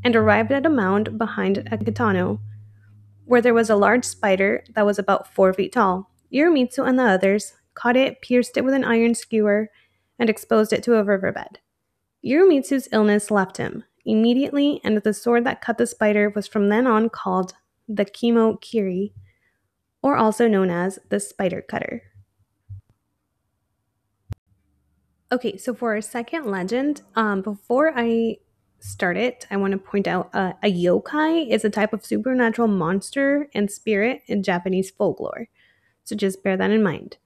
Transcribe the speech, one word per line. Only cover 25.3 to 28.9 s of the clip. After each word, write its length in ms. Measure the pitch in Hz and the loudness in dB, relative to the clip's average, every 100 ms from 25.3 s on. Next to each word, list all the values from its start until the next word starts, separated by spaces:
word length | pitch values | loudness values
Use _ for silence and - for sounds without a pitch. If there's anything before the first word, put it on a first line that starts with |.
Okay, 240 | 247 240 190 | -4 -4 -8
so 160 | - | -10
for 200 | 214 240 | -6 -4
our 60 | 214 | -4
second 460 | 214 247 233 330 269 | -6 -10 -8 -8 -6
legend, 560 | 196 185 240 285 294 _ - | -6 -4 -2 -2 -4 _ -4
um, 260 | 214 196 | -2 -2
before 500 | 190 202 _ 247 311 | -4 -10 _ 0 2
I 440 | 262 233 226 226 - _ _ _ _ | 0 0 0 0 -4 _ _ _ _
start 380 | - | -18